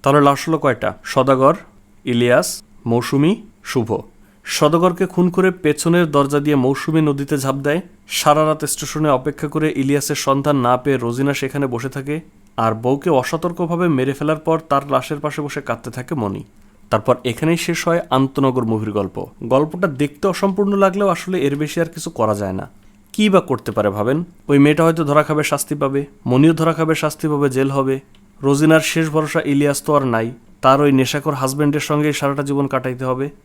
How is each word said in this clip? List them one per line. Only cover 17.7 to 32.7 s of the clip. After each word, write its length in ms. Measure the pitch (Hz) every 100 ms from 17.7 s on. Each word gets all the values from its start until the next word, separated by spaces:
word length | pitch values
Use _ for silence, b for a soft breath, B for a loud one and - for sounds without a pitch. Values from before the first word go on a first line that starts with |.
| 170 -
হয় 120 | 170 -
আন্তনগর 540 | 131 135 139 139 127
মুভির 280 | 113 110 107
গল্প। 340 | 104 95 - 92 -
গল্পটা 440 | 117 131 151 175 185
দেখতে 420 | 131 147 - 196
অসম্পূর্ণ 480 | 175 196 190 202 202
লাগলেও 320 | 196 190 202
আসলে 320 | 170 - 185
এর 160 | 139 139
বেশি 240 | 151 165
আর 60 | 170
কিছু 240 | 165 170
করা 240 | - 110
যায় 180 | 104 101
না। 180 | 92 101 - b b _
কী 160 | - 214
বা 120 | 190
করতে 320 | - 127 -
পারে 180 | 107 104
ভাবেন? 340 | 101 107 143 175 - -
ওই 100 | 143
মেয়েটা 260 | 147 151
হয়তো 200 | 165 160
ধরা 180 | 147 147
খাবে, 200 | 151 151
শাস্তি 320 | 147 143 -
পাবে, 320 | 147 143 139 143 - -
মনিও 260 | 127 156
ধরা 200 | 160 160
খাবে, 220 | 160 160
শাস্তি 340 | 156 156 - 156
পাবে, 220 | 147 143
জেল 200 | 127 135
হবে। 300 | 139 131 135 - _ _ _
রোজিনার 380 | 135 139 156 160
শেষ 300 | 151 165 160
ভরসা 300 | 151 156 170
ইলিয়াস 420 | - 139 143 139
তো 120 | -
আর 100 | 147
নাই, 260 | 135 113 113 131 - -
তার 200 | 131 139
ওই 120 | 147
নেশাখোর 420 | 135 127 147 147
হাজব্যান্ডের 460 | 135 131 139 147 147
সঙ্গেই 320 | 143 151 151
সারাটা 300 | 139 143 139
জীবন 240 | 143 139
কাটাইতে 380 | 139